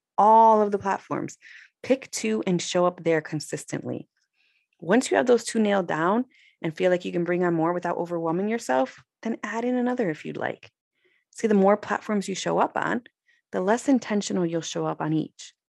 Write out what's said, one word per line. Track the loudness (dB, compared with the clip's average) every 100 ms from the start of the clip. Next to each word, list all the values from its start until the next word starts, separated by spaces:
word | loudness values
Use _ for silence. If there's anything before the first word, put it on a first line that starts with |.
| _ 2
all | 6 8 8 6
of | 4
the | 0
platforms. | -2 -4 -6 -8 -8 -12 -20 -20 -20 _
Pick | 0 0 0
two | -6 -4 -2 0
and | -2
show | 0 0
up | 0 0
there | 0 0
consistently. | 0 -8 -6 -12 -8 -8 -8 -10 -12 _ _ _ _ _ _ _
Once | 0 2 4
you | 2
have | 4
those | 2
two | 2 0
nailed | 2 0 0
down | 0 0 0 -4 _ _ -8
and | -8 0
feel | 0
like | 0
you | -2
can | -4
bring | -2 0
on | 0
more | 2 0
without | -2 -4 -4
overwhelming | -4 -4 -2 -2 -2
yourself, | -4 -2 0 -2 -6 _ _
then | -8 -8
add | -6 -4
in | -2 -2
another | -2 -2 -2
if | -4
you'd | -10 -6
like. | -6 -8 -16 _ _ _ _ _ _
See, | -4 2
the |
more | 4 6 4
platforms | 0 -6 -2 -4 -4
you |
show | -6 -2 0
up | 0 -2
on, | -2 -4 -6 _ _ _ _
the | -2
less | 0 0 2
intentional | 0 2 -4 -2 -2
you'll | -2 -4
show | -6 -6
up | -4 -4
on | -2
each, | -2 -2 _ -20 _